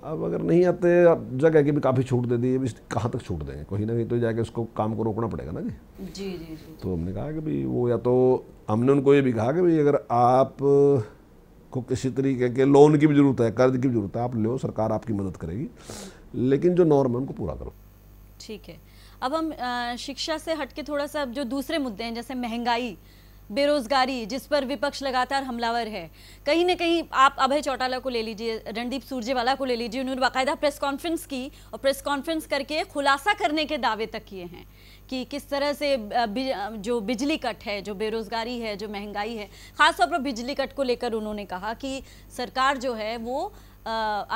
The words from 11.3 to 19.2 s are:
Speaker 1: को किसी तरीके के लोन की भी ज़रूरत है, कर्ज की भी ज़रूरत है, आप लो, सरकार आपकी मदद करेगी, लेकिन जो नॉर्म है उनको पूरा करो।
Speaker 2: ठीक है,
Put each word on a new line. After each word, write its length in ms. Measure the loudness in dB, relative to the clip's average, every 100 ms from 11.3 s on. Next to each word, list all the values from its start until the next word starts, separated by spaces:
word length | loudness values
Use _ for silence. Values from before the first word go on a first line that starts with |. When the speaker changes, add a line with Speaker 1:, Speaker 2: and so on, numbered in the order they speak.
| -20 -20 -20 -8
Speaker 1:
को 100 | -8
किसी 300 | -4 -2 -2
तरीके 380 | 0 0 2 0
के 160 | 4
लोन 340 | 6 10 10 10
की 80 | 6
भी 80 |
ज़रूरत 260 | 8 6 6
है, 120 | 2
कर्ज 200 | 6 4
की 160 | 4 0
भी 60 |
ज़रूरत 220 | 0 -2 -4
है, 60 |
आप 140 | -4 0
लो, 220 | -2 0
सरकार 340 | -4 -2 -2
आपकी 200 | -2 -2
मदद 240 | -4 -4 -6
करेगी, 320 | -8 -8 -8 -12 -18 -16 -16 -18 -12
लेकिन 400 | -2 2 4 4
जो 100 | 4
नॉर्म 260 | 6 6 4
है 60 | 0
उनको 160 | -4
पूरा 220 | -6 -6
करो। 200 | -6 -12 -16 -20 -20 -20 -20 -20 -20
Speaker 2:
ठीक 220 | -16 -16 -16
है, 120 | -20 -20 -20 -20 -8